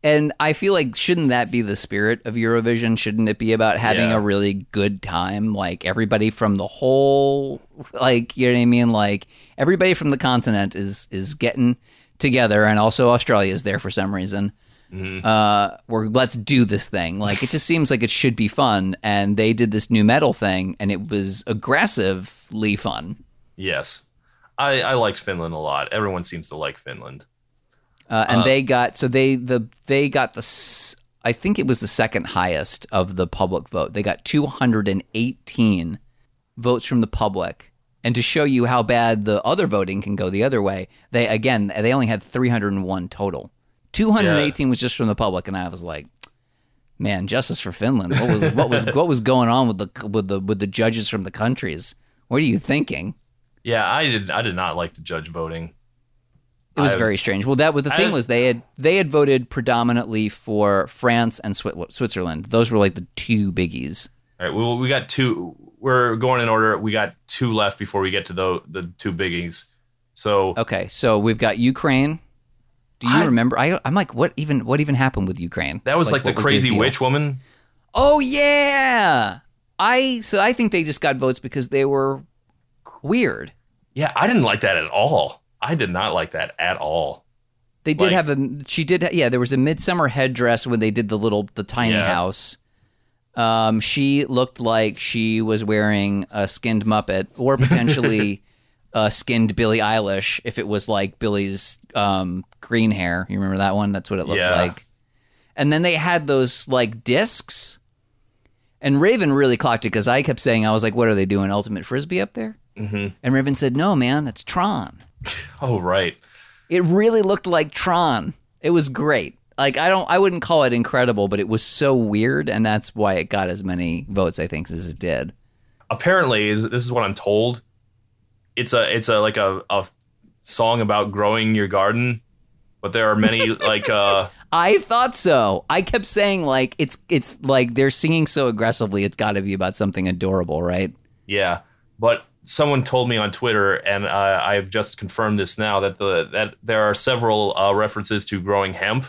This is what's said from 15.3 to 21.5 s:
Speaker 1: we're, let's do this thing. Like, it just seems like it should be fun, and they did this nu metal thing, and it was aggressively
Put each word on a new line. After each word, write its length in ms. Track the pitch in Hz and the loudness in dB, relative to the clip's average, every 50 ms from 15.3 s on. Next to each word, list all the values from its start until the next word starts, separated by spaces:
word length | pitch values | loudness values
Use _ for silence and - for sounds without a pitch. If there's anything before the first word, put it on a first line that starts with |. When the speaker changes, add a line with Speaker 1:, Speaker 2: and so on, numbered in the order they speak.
| 110 110 107 104 104 101 101 92 - - _ - | 2 4 4 4 4 2 2 0 -4 -12 _ -4
Speaker 1:
we're, 200 | 113 110 110 107 | -2 -2 -2 0
let's 260 | 110 127 131 117 - | 2 2 2 2 -2
do 320 | 120 107 - 143 127 117 | -6 -2 2 4 4 4
this 200 | 101 104 101 - - | 4 2 -2 -2 -4
thing. 300 | - 95 85 82 87 98 | -4 -4 -2 -2 -4 -4
Like, 240 | 104 104 101 101 | -2 -2 -2 -2
it 60 | 131 123 | -2 -2
just 160 | - 151 - | 0 0 2
seems 260 | - 165 165 151 127 | 2 2 2 2 2
like 120 | 139 110 | 2 0
it 80 | 117 110 | 0 0
should 260 | - - - 131 113 | 0 2 2 0 2
be 100 | - 110 101 | 2 -2 -2
fun, 480 | - - 139 123 107 98 95 95 90 - | 0 0 2 2 2 2 0 -2 -4 -4
and 360 | - 107 104 101 101 98 104 104 | -2 0 0 2 2 0 2 2
they 160 | 110 110 117 | 2 2 4
did 160 | 110 120 107 | 2 2 0
this 200 | 104 107 - - | 2 -2 0 2
nu 140 | 117 107 104 | 2 4 6
metal 300 | 107 120 147 156 127 104 | 6 4 4 2 0 0
thing, 420 | - 110 98 95 92 92 95 - - | 0 -2 -2 -2 -2 -4 -6 -6 -4
and 120 | 104 98 | -4 -4
it 160 | 101 87 104 - | -4 -4 -6 -4
was 340 | 107 101 98 98 95 - - | -4 -4 -4 -4 -6 -8 -6
aggressively 1300 | - | -6